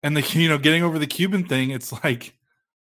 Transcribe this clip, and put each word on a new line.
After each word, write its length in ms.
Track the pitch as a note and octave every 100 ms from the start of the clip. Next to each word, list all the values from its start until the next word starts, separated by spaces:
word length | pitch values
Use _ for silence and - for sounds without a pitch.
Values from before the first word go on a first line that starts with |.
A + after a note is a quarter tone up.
and 140 | D3 D3+
the, 60 |
you 260 | C3+ D#3+ E3
know, 100 | D3
getting 240 | C#3+ D#3+
over 160 | E3+ D#3+
the 80 | D3
Cuban 380 | - F#3 G3
thing, 260 | F3 C3 C3
it's 220 | C3 - A#2
like, 300 | D#3+ A#2+ - _ _ _ _ _ _